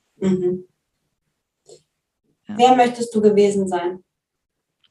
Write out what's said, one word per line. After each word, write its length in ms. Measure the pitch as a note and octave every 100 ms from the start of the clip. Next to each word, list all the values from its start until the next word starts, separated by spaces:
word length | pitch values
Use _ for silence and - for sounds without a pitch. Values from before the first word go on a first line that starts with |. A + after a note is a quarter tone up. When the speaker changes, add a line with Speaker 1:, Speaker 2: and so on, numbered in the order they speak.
| _ _
Speaker 1:
Mhm. 460 | G3 F#3 F3+ F#3 - _ _ _ _ _ _ _ _ _ _ - _ _ _ _ _ _ -
Speaker 2:
Ja. 120 | G#3+
Speaker 1:
Wer 180 | B3 B3+
möchtest 380 | A#3+ A#3+ A#3
du 60 | G#3+
gewesen 440 | G#3 G3 G3+ G3+ F#3
sein? 360 | - - F#3 _ _ _ _ _ _ _ _ _